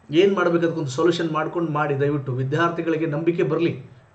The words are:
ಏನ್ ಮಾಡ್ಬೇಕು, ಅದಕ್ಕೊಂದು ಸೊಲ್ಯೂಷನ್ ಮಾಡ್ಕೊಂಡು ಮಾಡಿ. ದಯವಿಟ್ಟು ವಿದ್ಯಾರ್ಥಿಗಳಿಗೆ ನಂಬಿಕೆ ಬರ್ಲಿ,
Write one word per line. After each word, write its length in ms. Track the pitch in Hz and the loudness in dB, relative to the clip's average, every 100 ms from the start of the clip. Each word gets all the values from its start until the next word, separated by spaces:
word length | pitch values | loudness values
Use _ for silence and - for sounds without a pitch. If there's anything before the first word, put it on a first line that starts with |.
| - | -2
ಏನ್ 240 | 156 196 196 | 4 4 4
ಮಾಡ್ಬೇಕು, 300 | 175 170 165 | 2 2 2
ಅದಕ್ಕೊಂದು 240 | 165 135 | -2 -4
ಸೊಲ್ಯೂಷನ್ 420 | 160 175 170 165 | 0 2 2 0
ಮಾಡ್ಕೊಂಡು 400 | 151 156 175 165 | -2 -2 -2 -2
ಮಾಡಿ. 280 | 147 151 139 | 0 0 0
ದಯವಿಟ್ಟು 320 | 143 147 131 | 0 -2 -4
ವಿದ್ಯಾರ್ಥಿಗಳಿಗೆ 720 | 127 131 151 170 170 165 156 156 | -4 -2 0 0 0 -2 -2 -2
ನಂಬಿಕೆ 380 | 147 165 175 | -2 0 0
ಬರ್ಲಿ, 400 | 147 160 170 - - - - | 0 0 0 -4 -12 -20 -12